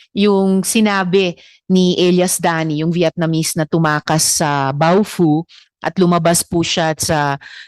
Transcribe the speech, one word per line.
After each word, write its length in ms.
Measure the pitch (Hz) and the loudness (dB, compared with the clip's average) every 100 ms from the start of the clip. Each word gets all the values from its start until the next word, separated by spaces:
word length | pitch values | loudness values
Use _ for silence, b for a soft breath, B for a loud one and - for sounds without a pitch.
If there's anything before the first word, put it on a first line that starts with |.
| B | B
yung 480 | 202 208 196 190 190 | -2 0 2 2 0
sinabi 720 | 185 226 214 196 185 196 185 170 B B - | 0 0 0 0 0 0 0 -4 B B 0
ni 320 | 185 180 175 | 2 2 2
Elias 400 | 180 180 180 - | 2 2 0 0
Dani, 480 | 175 165 160 151 160 | -2 -2 -2 -2 -2
yung 80 | |
Vietnamese 640 | 170 160 - 165 160 160 - | 0 0 0 -2 -2 -2 -4
na 80 | 151 | -2
tumakas 720 | 165 160 151 - 156 - - | 0 2 0 0 0 0 -2
sa 320 | 156 143 135 | -2 -2 -2
Baofu 720 | 147 160 185 208 - 165 151 165 B B _ | 0 2 2 0 0 0 0 -4 B B _
at 160 | 143 175 | -6 0
lumabas 480 | 180 170 170 170 - | 2 2 2 0 -2
po 160 | 170 | -4
siya 320 | 165 - 160 | -2 -2 -2
sa 480 | 156 - 156 143 139 B B | -2 -2 -2 -2 -4 B B